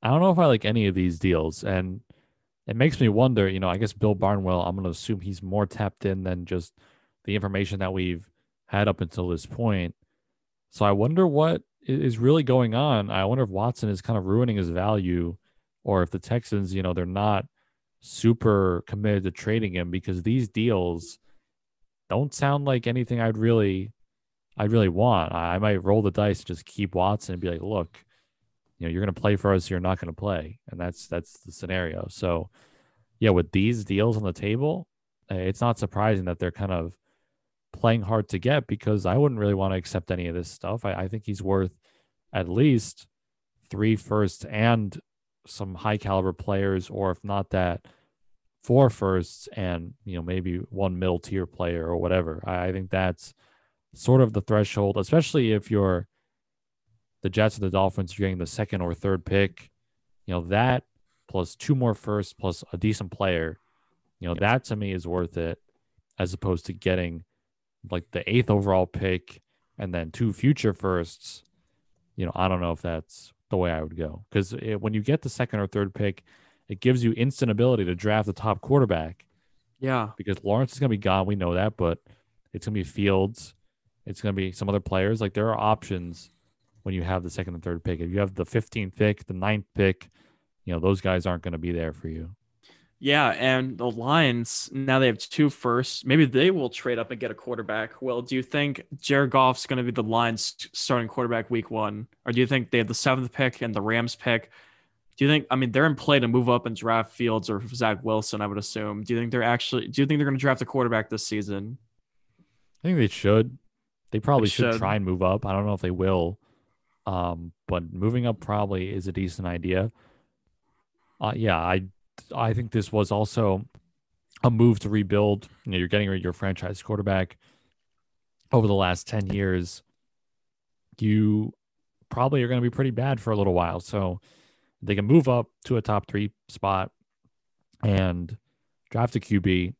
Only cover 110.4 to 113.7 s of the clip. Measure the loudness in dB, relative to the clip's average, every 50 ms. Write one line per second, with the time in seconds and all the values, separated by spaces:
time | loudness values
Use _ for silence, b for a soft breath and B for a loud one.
110.4 | 2 2 2 2 0 -4 0 0 0 2 2 0 -2 -2 -6 -8 -6 -4 -4 -4
111.4 | -4 -4 -6 -8 -8 -8 -12 -14 _ _ _ _ _ _ _ _ _ _ _ _
112.4 | _ _ _ _ _ _ _ _ _ 0 2 4 2 2 0 0 4 6 6 6
113.4 | 6 2 -2 -14 _ _